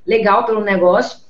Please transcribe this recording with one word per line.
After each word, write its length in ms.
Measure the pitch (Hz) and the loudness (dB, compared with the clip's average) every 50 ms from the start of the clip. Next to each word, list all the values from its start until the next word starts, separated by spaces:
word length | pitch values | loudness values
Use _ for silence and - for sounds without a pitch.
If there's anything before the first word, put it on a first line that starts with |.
| - | -6
legal 400 | 180 226 220 196 202 196 233 233 | -2 -2 0 2 2 0 0 0
pelo 160 | 226 220 214 | -2 -2 -2
negócio, 580 | 208 196 190 175 175 180 190 233 247 - - - - | -2 -2 0 2 2 2 2 2 0 -4 -10 -18 -20